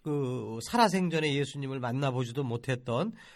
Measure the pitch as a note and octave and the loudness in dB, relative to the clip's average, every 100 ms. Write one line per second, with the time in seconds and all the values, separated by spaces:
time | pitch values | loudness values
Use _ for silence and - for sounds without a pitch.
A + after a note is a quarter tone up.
0 | D#3 D3 C3 B2+ G#2+ - - A#3+ A3 F#3 | -4 -2 0 -2 -4 -8 0 4 6 4
1 | F3+ D#3+ D3+ C#3 C#3+ C#3+ C3+ C3 B2 B2+ | 2 2 2 2 0 -4 -6 -4 -2 0
2 | C#3+ B2+ A#2+ A#2+ C3 A#2 - B2+ - A#2 | 0 0 -2 -2 -2 -2 -2 -4 0 0
3 | G#3+ - - | -2 -4 -14